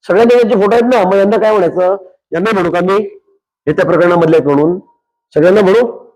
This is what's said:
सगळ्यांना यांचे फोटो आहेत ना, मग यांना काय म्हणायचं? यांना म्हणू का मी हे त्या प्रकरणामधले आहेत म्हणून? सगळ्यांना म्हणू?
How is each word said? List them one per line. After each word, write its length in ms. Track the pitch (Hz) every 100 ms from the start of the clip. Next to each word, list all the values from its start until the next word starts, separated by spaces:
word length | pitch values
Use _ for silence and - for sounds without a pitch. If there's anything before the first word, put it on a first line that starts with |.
| -
सगळ्यांना 300 | 180 233 247
यांचे 180 | 226
फोटो 220 | 220 202 226
आहेत 80 | 240
ना, 140 | 254 185
मग 60 |
यांना 220 | 196 196 214
काय 140 | 214
म्हणायचं? 460 | 214 170 185 180 196 - _ _
यांना 220 | 160 202
म्हणू 160 | 208 175
का 100 | 170
मी 120 | 180 196 208 - _ _ _ _ -
हे 60 |
त्या 120 | 151
प्रकरणामधले 520 | 180 180 175 175 160 160
आहेत 100 | 139
म्हणून? 320 | 143 156 180 - _ _ _ _
सगळ्यांना 260 | - 165 202
म्हणू? 500 | 190 214 240 - -